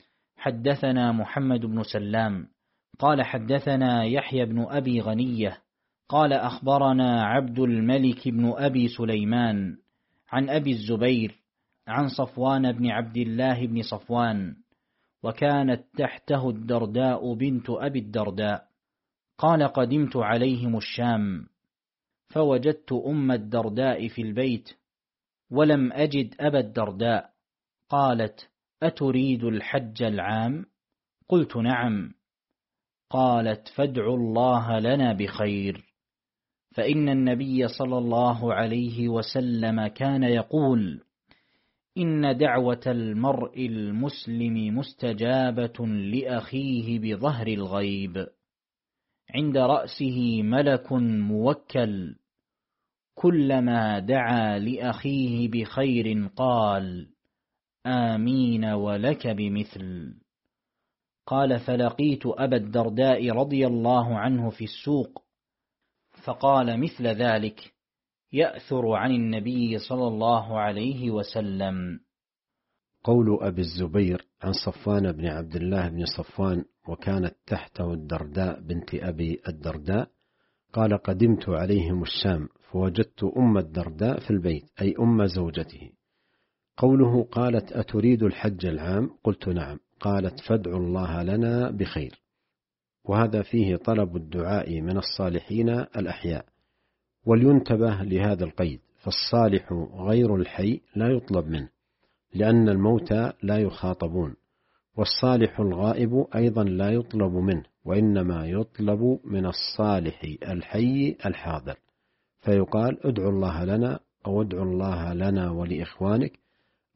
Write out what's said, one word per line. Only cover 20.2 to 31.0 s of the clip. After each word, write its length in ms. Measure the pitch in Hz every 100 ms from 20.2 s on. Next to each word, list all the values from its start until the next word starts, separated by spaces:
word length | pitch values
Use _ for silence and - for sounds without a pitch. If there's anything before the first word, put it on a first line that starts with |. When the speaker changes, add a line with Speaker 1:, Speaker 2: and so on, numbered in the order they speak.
| 107 117 131 120 123 110
Speaker 1:
الشام، 720 | - - 120 113 101 87 - _ _ _ _ _ _ _ _
فوجدت 640 | 156 151 127 143 151 -
أم 400 | 123 131 147 131
الدرداء 760 | 123 107 117 110 107 131 110 110
في 140 | 117
البيت، 460 | 110 107 135 113 - - _ _ _ _ _ _ -
ولم 420 | 127 151 143 127
أجد 420 | 139 151 139 117 -
أبا 200 | 147 143
الدرداء، 680 | 107 117 104 95 117 107 - _ _ _ _ _ -
قالت: 600 | 143 139 117 107 - - _ _ -
أتريد 600 | 160 - 139 127 135 120
الحج 580 | 117 110 - 139 113 110
العام؟ 640 | 113 101 95 110 117 151 196 _ _ _